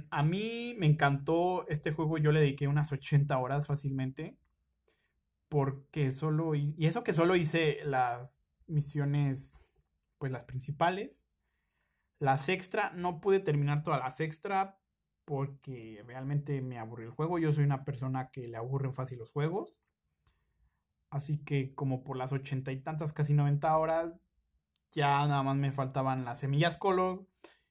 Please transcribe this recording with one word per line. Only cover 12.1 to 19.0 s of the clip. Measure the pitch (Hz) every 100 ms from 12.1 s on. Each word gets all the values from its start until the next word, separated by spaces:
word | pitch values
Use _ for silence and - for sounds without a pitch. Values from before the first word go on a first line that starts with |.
| _
Las | 139 135 -
extra, | 185 185 214 202
no | 175 180 165
pude | 202 190
terminar | 190 147 143 147
todas | 151 143
las | 127 -
extra | 156 156 202 190 190 - _ _ _ _ -
porque | 139 139 139 - 123 110 107 120
realmente | 127 135 147 143 139
me | 127 123
aburrió | 113 117 113
el |
juego. | - 160 180
Yo | 160
soy | 147 143
una | 139
persona | 143 123 131 131 131
que | - 120
le | 113
aburren | 120 135 131
fácil | 131